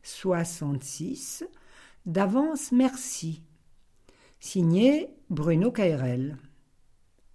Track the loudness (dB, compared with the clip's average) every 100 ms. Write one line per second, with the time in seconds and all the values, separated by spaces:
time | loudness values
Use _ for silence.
0 | -18 -6 -2 0 -2 -4 -4 -4 -6 -8
1 | -8 -8 -10 -12 -14 -16 -20 -20 -20 -14
2 | -4 0 2 2 0 -2 0 2 2 0
3 | -10 -8 -8 -10 -14 _ _ -20 _ _
4 | _ _ _ _ -6 0 4 6 6 4
5 | 0 -12 -8 -2 2 2 2 2 2 2
6 | -2 -2 -4 -8 -16 _ _ _ _ _
7 | _ _ _